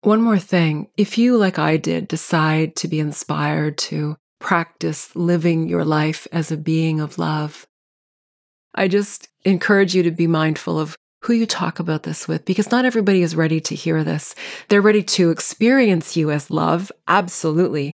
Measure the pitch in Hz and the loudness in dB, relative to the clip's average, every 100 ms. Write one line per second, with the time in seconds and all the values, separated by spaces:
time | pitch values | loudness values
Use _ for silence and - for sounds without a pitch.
0 | - 214 233 208 - 180 165 151 - - | 4 4 4 2 2 2 2 0 -6 -2
1 | 202 - 240 247 190 185 156 160 160 165 | 0 2 2 4 2 2 0 0 0 -4
2 | 190 160 - 165 156 156 160 - - 156 | -4 -8 -2 0 2 2 0 -4 -4 -2
3 | 151 147 - 151 147 156 151 151 - 151 | -4 -6 -6 -4 -2 -2 -2 -4 -6 -4
4 | 151 151 _ _ - 175 170 _ 165 151 | -6 -8 _ _ -2 -2 -2 _ -6 -6
5 | - - 175 175 170 165 160 170 156 151 | -10 -4 0 2 2 0 0 -2 0 0
6 | 156 156 - 170 156 156 156 160 160 156 | 0 -4 -6 -6 -4 -4 -2 0 0 -2
7 | 151 - 160 156 151 - - _ _ _ | -4 -4 -4 -4 -6 -10 -20 _ _ _
8 | _ _ _ _ _ _ _ - 190 202 | _ _ _ _ _ _ _ -4 0 0
9 | 202 - - _ 190 180 - 202 196 185 | -2 -10 -16 _ 0 0 2 2 4 2
10 | 170 165 165 160 156 151 - 160 151 - | 0 0 0 2 0 -2 -4 -4 -4 -10
11 | _ _ - 233 226 - 170 - 170 156 | _ _ 0 0 0 -2 -4 -4 -4 -4
12 | 160 156 - 160 - 185 208 240 254 233 | -4 -10 -6 -6 -2 -2 2 2 2 2
13 | 202 190 170 165 160 160 - - 170 160 | 2 2 2 0 0 0 -2 -6 -2 0
14 | 156 156 - - - - - 202 202 208 | 0 -4 -6 -12 -14 -16 2 4 6 4
15 | - - 170 160 - - 226 269 233 175 | 2 2 2 2 -4 2 4 6 4 2
16 | - 170 156 147 - 156 160 165 196 - | 0 -2 0 -2 -2 -2 0 0 -4 -12
17 | - 190 180 - 160 156 175 147 143 | 0 0 0 -4 0 2 0 0 -6